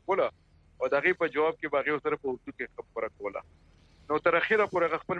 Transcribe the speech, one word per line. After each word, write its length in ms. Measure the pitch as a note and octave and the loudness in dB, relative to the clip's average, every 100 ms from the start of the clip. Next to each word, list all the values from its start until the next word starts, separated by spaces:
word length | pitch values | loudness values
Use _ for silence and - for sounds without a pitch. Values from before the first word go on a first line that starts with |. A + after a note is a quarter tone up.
| - | 0
کوله 200 | F#3+ B2 - _ _ _ - | 0 0 -4 _ _ _ -6
او 40 | B2+ | 0
د 60 | C#3 | 2
هغې 120 | E3 F3+ | 2 0
په 100 | E3 D3 | 0 2
جواب 200 | D#3 D#3+ | 0 0
کې 160 | D#3 | -2
به 60 | C#3+ | -2
هغې 200 | C3+ D3 | 0 -2
سره 160 | D3+ D3 | -2 -4
په 80 | C#3 | -4
اردو 240 | B2 - - | -6 -10 -12
کې 80 | A#2+ - | -12 -12
خبره 320 | - - A2 - | -12 -8 -8 -6
کوله. 260 | G2+ - - - - - - - - | -10 -10 -14 -20 -20 -20 -20 -18 -4
نو 100 | D3+ F3 | 0 2
تر 100 | E3 | 2
اخره 260 | D#3 G#3+ G3+ | 4 2 2
پورې 120 | F3+ E3+ | 2 0
هغه 140 | D#3 | 0
خپل 140 | - F3+ | -4 -4